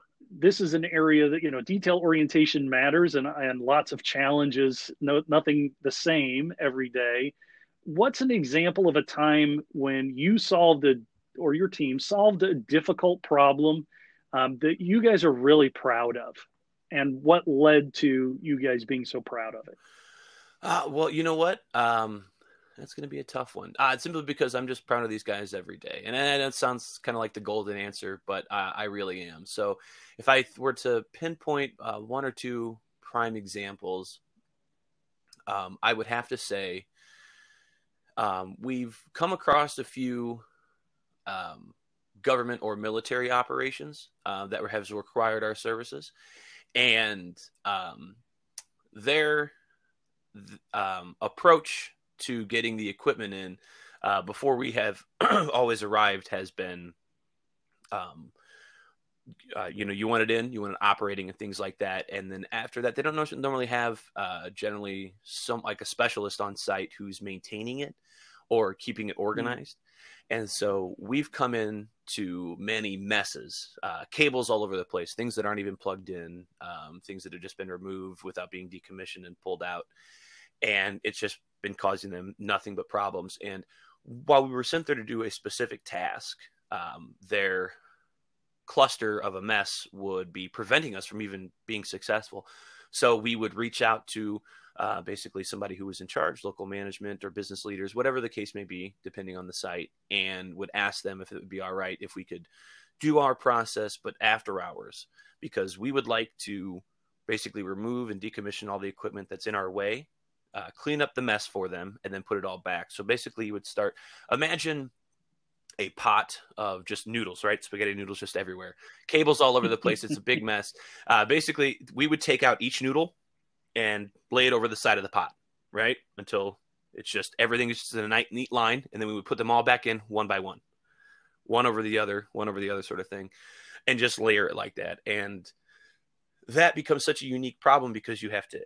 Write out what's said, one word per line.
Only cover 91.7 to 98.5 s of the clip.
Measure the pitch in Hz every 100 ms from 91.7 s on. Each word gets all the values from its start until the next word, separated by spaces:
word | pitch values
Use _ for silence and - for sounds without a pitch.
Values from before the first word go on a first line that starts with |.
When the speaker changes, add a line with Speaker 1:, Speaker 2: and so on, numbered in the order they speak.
| 107
Speaker 2:
successful. | 95 98 - 107 - 98 - - - - -
So | - 127 117
we | 110 117
would | 110
reach | 90 117 -
out | 113 113 -
to, | 110 107 104 _ - - -
uh, | 104 104
basically | 87 101 107 -
somebody | 117 104 101
who | 95 98
was | 92
in | 92
charge, | - 78 123
local | 101 - 98
management | 98 101 95 101 101
or | 101
business | 90 98 98
leaders, | 107 98 98
whatever | 104 127 131
the | 117
case | - 101